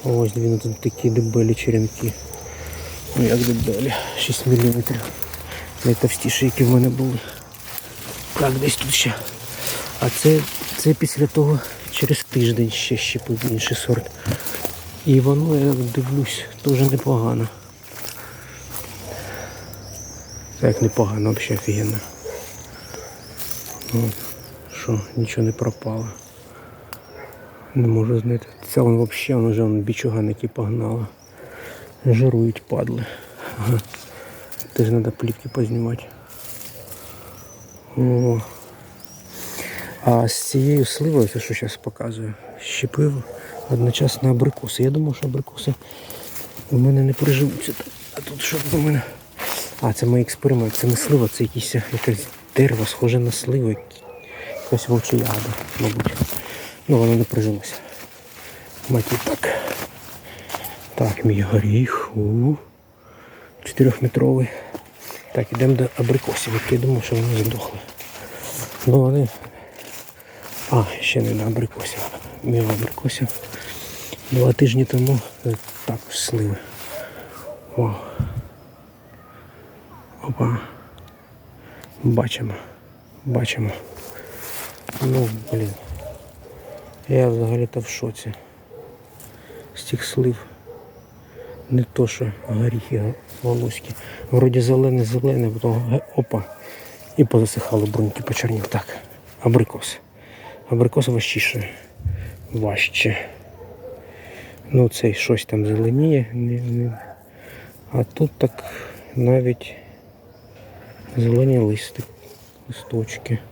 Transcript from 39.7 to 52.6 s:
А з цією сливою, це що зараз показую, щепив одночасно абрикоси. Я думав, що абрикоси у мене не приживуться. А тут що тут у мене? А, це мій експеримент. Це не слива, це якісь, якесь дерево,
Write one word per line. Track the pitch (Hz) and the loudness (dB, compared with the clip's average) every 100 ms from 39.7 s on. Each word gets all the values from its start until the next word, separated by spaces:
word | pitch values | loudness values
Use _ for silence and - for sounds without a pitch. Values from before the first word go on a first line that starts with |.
| - - - - | -10 -12 -2 4
А | 120 113 | 4 4
з | - - | 0 0
цією | 135 135 147 131 | 2 4 6 4
сливою, | - 151 151 110 | 2 2 4 4
це | 120 | 2
що | - | -4
зараз | 113 113 - | -4 -4 -6
показую, | - - 117 110 110 104 - - | -10 -8 -8 -6 -8 -10 -14 -14
щепив | - - 135 - 147 139 - - - - - | -8 -4 -2 2 2 2 -8 -14 -14 -14 -2
одночасно | 123 120 - 139 - 131 | 2 2 4 2 2 2
абрикоси. | 120 143 - - - | 4 4 0 -8 2
Я | 127 | 2
думав, | 143 156 135 | 4 0 0
що | 135 | -2
абрикоси | 127 139 - - 135 - - - - - - - - - | -2 -4 -6 -4 -4 -8 -18 -16 -14 -12 -12 -12 -14 0
у | 123 | 4
мене | 127 135 | 6 6
не | 135 | 4
приживуться. | 135 147 131 143 - - 127 - - - | 4 2 4 2 0 -6 -8 -10 -16 -14
А | - | -12
тут | 139 139 | -10 -6
що | - 160 | -4 -4
тут | 143 | 0
у | 160 | 2
мене? | 151 143 - - - - - - - - | 4 2 0 -12 -18 -10 -6 -6 -8 -2
А, | 120 | -2
це | 107 117 | 2 4
мій | 123 | 4
експеримент. | 117 - 143 131 113 107 | 4 2 2 4 2 2
Це | 120 | 2
не | 117 | 2
слива, | - 147 110 | 4 4 4
це | - | 2
якісь, | 113 123 - 123 | -2 -2 -2 -2
якесь | - 117 - 104 - - - | -2 -2 0 -2 -4 -14 -6
дерево, | - | 4